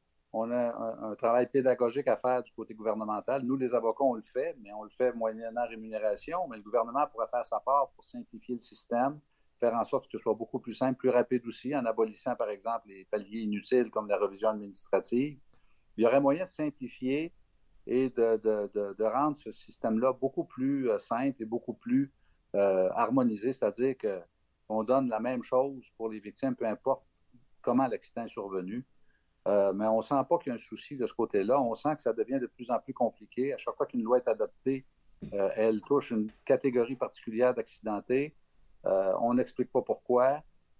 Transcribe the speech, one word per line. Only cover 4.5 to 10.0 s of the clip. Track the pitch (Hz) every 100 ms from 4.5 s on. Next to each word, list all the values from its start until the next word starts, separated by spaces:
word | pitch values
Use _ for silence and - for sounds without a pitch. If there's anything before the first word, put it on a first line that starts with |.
| 143
mais | 101
on | 107
le | 104
fait | - 127
moyennant | 117 113 110 113 117 117
rémunération. | 110 110 107 107 104 - 175 160
Mais | 110
le |
gouvernement | 104 117 117 135 147
pourrait | 117 110
faire | 123 -
sa | 107
part | 131 143 135 _
pour |
simplifier | - 123 110 110 - 120
le |
système, | - - - 120 135 151 - _ _ -
faire | 117
en | 117 110
sorte | 131